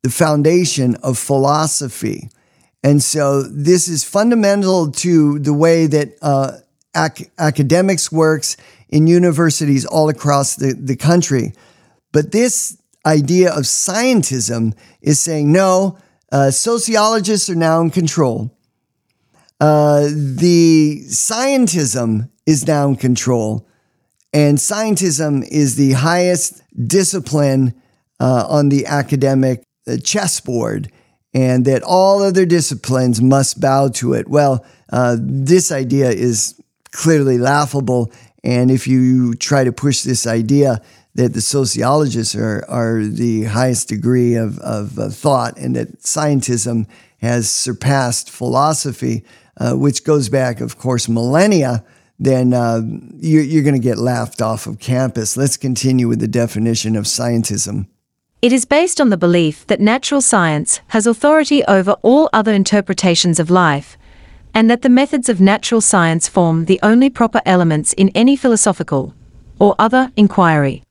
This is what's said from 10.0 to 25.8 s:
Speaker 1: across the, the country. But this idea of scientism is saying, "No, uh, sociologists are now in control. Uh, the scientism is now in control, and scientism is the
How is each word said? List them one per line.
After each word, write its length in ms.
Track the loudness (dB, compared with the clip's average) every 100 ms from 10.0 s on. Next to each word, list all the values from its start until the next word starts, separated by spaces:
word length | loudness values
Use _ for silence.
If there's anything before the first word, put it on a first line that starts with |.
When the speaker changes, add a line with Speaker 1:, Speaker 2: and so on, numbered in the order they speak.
| 0
Speaker 1:
across 480 | -2 0 0 -2 -4
the, 160 | -4
the 240 | -4 -6 -2
country. 560 | 2 2 2 -2 -4 -12 _ _ _ _ _
But 220 | -2 0
this 440 | 0 0 -2 -8 -12 _ _ 0
idea 440 | 0 2 2 2
of 140 | 0
scientism 1120 | -4 -4 -4 -2 0 0 0 -4 -4 -2 -4 -6 _ _
is 180 | -2 -2
saying, 300 | -2 -2 2
"No, 460 | 2 2 2 -2 -6 _ _ _
uh, 200 | 0 0
sociologists 1000 | 0 -2 -2 0 0 2 0 0 -2 -2
are 60 | 0
now 240 | 0 2
in 100 | 0
control. 640 | 0 -2 0 -2 -2 -8 _ _ _ _ _ _ _ _ _ _ _
Uh, 460 | 2 4 4 2 0
the 920 | -2 -4 0 4 6 6 6 2 -2 -8
scientism 1200 | -6 -4 -2 0 2 0 0 -2 -2 -2 -2 -4 _ 0
is 200 | 0 0
now 200 | 0 0
in 80 | 0
control, 720 | 0 0 0 -2 -2 -6 _ _ _ _ _ _ _
and 260 | 0 2 2
scientism 880 | -2 -4 -2 0 0 -2 -2 -2 -2
is 260 | 0 0
the 160 | 2